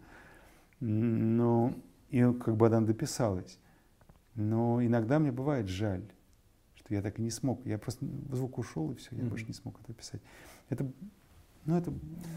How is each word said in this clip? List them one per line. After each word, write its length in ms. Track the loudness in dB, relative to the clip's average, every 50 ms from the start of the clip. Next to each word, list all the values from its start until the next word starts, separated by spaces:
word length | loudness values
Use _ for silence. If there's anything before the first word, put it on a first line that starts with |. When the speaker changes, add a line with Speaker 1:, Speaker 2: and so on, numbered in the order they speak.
| -14 -20 -20 -20 -20 -20 -20 -20 -20 -20 -20 -20 -20 _ _ -8
Speaker 1:
М, 560 | -4 -2 0 2 2 2 2 2 2 2 4
но, 380 | 4 4 4 4 4 4 2 0 -4 -10 -16 -20 _ -8 -2
и 140 | 4 6 6 6 4 2 0
как 140 | 0 4
бы 100 | 6 8 8
она 120 | 8 6
дописалась. 760 | 4 4 2 0 -2 -4 -2 0 0 0 0 -2 -4 -8 -14 -20 -20 -20 -20 _ _ _ _ _ _ -20 -20 _ _ _ -6
Но 440 | -4 -2 0 0 2 2 2 2 2 2
иногда 360 | 2 2 2 2 2 2 4
мне 140 | 4 2 0
бывает 360 | -2 -2 -2 0 0 -2 -2
жаль, 360 | -2 -2 -2 -2 -2 -4 -6 -10 -16 _ _ _ _ _ _ _ _ _ _ _ _
что 200 | -20 -10 -6 -4
я 80 | -2 -2
так 160 | -4 -4 -4
и 40 | -4
не 80 | -6
смог. 360 | -4 -2 -2 -2 -2 -2 -4
Я 100 | -6 -6 -6
просто, 280 | -6 -8 -8 -6 -8 -8 -8 -8 -8 -6 -6
звук 260 | -4 -4 -4 -6 -8
ушел, 340 | -8 -8 -6 -6 -6 -6 -6
и 20 |
все, 140 | -8 -12 -12 -8
я 20 | -6 -4
Speaker 2:
Мгм. 60 | -4
Speaker 1:
больше 160 | -4 -6 -8
не 60 | -10 -12
смог 200 | -12 -12 -14 -14 -14 -16
это 80 | -18 -16
писать. 280 | -16 -14 -14 -14 -14 -14 -18 -20 -20 -20 -20 -20 -20 -10 -6
Это, 160 | -6 -4 -4 -6 -8 -12 -16 -18 -18 -20 -20 -20 -20 -20 -20 -20 -20 -8 -2
ну, 100 | 0 0
это 160 | 2 0 -2 -4 -8 -8 -10 -12 -12 -12 -10 -10